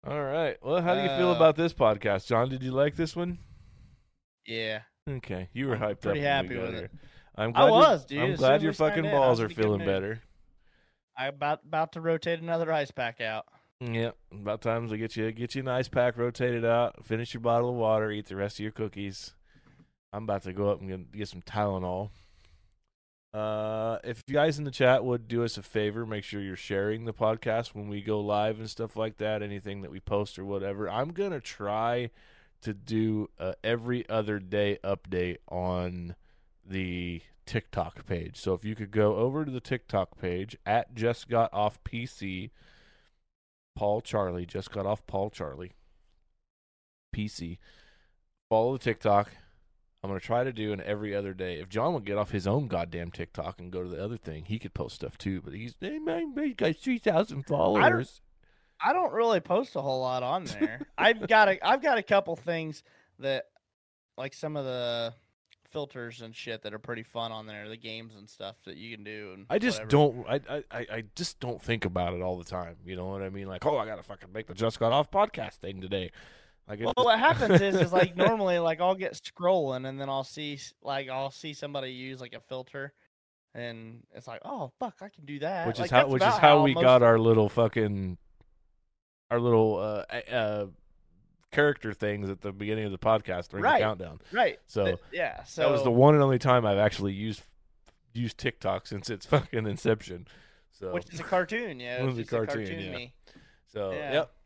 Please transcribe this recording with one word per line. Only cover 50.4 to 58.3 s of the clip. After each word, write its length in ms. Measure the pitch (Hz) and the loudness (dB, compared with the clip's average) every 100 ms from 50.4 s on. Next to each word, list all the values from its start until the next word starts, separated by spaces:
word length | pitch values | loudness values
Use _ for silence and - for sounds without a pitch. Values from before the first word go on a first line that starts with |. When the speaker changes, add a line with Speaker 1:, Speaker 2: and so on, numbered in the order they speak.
Speaker 1:
to 80 | 131 | 0
do 200 | 113 107 | -2 -4
an 80 | 101 | -4
every 300 | 90 104 107 | -4 -4 -2
other 180 | 101 98 | -4 -4
day. 280 | 92 90 82 | -6 -6 -6
If 100 | 90 | -6
John 240 | 104 143 | -2 -2
would 100 | 160 | -2
get 140 | 101 101 | -2 -2
off 120 | 104 | -2
his 160 | 104 92 | -2 0
own 220 | 127 127 | 0 0
goddamn 420 | 90 85 85 85 | -4 -4 -6 -8
TikTok 480 | - 87 - 78 - | -10 -12 -8 -10 -10
and 140 | 87 | -10
go 100 | 90 | -8
to 60 | 90 | -8
the 140 | 80 | -8
other 140 | 101 117 | -8 -8
thing, 260 | - 76 | -10 -12
he 140 | 85 110 | -8 -8
could 160 | 98 | -8
post 220 | - 65 - | -10 -10 -8
stuff 200 | 69 - | -12 -8
too. 240 | 95 95 | -6 -6
But 140 | - | -8
he's, 200 | 98 117 - | -14 -14 -10
hey, 180 | 196 311 | -8 -6
man, 360 | 311 330 330 262 | -4 -4 -6 -4
he's 180 | 294 | -6
got 220 | 240 175 156 | 0 0 0
three 220 | 269 240 | -2 0
thousand 460 | 240 160 143 139 135 | 2 2 0 -6 -2
followers. 360 | 143 95 104 | 2 4 6
Speaker 2:
I 60 | 202 | 6
don't, 300 | - 131 - _ | 4 -4 -14 _